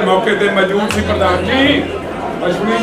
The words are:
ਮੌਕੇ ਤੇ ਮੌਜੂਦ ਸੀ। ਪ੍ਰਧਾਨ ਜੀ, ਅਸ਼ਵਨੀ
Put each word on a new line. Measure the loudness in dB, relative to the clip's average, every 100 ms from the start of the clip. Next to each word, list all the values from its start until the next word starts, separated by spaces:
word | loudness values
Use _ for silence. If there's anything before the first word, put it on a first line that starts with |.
ਮੌਕੇ | 4 2 2 0
ਤੇ | 2
ਮੌਜੂਦ | 2 0 0 0
ਸੀ। | -2
ਪ੍ਰਧਾਨ | 0 0 2 0
ਜੀ, | 0 2 2 2 -2 -6 -8 -8 -6 -4 -2
ਅਸ਼ਵਨੀ | -2 0 0